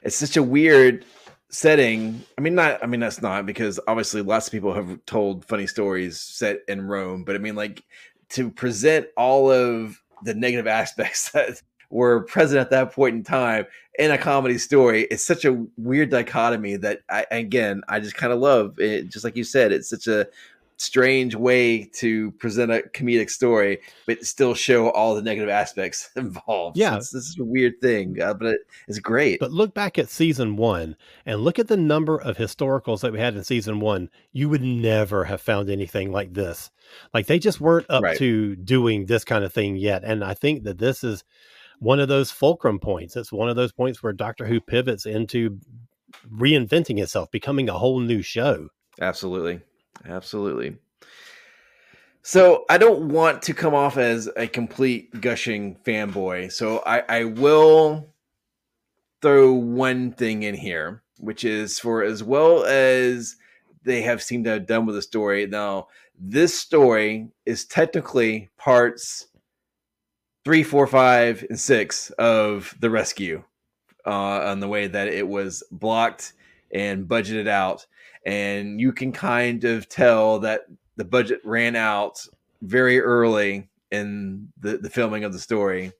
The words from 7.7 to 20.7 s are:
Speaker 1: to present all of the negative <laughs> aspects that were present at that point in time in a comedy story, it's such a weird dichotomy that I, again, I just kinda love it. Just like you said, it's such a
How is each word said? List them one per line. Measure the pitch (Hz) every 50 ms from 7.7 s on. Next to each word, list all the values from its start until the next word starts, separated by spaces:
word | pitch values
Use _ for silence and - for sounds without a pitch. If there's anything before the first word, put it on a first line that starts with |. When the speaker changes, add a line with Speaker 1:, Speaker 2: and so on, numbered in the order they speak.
| - - _ _ _ - - - _ _ _ _
Speaker 1:
to | - 131 127 113
present | - - 123 123 113 98 123 156 160 156 - - _
all | - 120 127 135 139 135 135
of | 131 127 123 123 117 113 113 107 98 _ _ _ _ - -
the | 117 107
negative | 107 123 123 120 120 107
<laughs> |
aspects | 110 107 113 110 - - - 107 - - - - -
that | - 147 127 104 131 - _ _ _ _ _ _
were | - 117 123 123 120 117
present | - - - 147 156 143 139 135
at | 127 127
that | 135 131 131 127
point | - 135 139 123 113
in | 117 101
time | - 165 131 123 120 110 107 98 - - - _ _ _ -
in | 151 156
a | 147
comedy | 135 - 160 139 139 131 127 123
story, | 117 - - 147 139 127 120 110 110 113 -
it's | 113 - -
such | - 170 165 -
a | 143 131 117 113 110 _
weird | - 113 120 131 143 156 117
dichotomy | 135 123 117 - - 123 113 120 117 110 107 101 101
that | 98 98 104 104 - _ -
I, | 92 104 - -
again, | 113 117 117 101 113 123 110 104 98 98 -
I | - 104 107
just | 104 104 -
kinda | - - 120 123
love | 117 131 143 135 117 104 101 - -
it. | - 107 107 80 - -
Just | - 107 107
like | 117 -
you | 120 117
said, | - - 135 120 104
it's | 98 76 - -
such | 113 101 -
a | 117 110 107 101 - _ - - - _ _ _ _